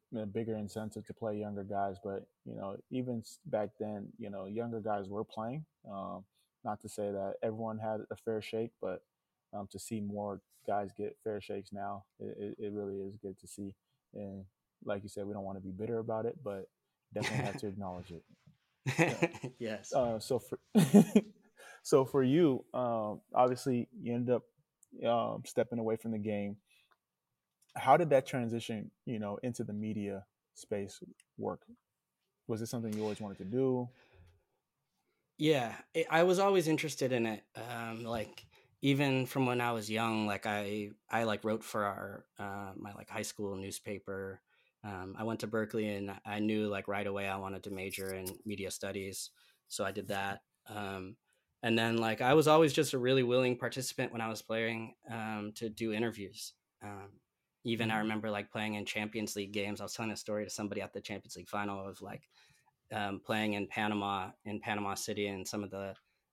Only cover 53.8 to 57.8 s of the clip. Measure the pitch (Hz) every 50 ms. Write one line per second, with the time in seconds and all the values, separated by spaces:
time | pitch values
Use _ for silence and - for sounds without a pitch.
53.8 | 123 - - - 131 - - 113 113 113 110 107 - - 110 113 113 113 117 113
54.8 | 113 120 131 _ _ 147 120 113 110 110 110 107 104 104 107 - 117 113 107 -
55.8 | 113 113 107 107 120 117 104 101 101 92 - - - - - _ _ _ _ _
56.8 | - 101 101 98 98 101 - - _ _ _ _ _ _ _ _ _ 120 117 110